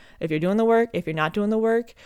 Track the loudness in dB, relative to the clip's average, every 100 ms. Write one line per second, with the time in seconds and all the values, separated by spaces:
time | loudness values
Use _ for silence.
0 | -20 -10 -4 -2 0 2 4 4 2 -4
1 | -4 -2 -2 -2 0 0 2 0 -2 -16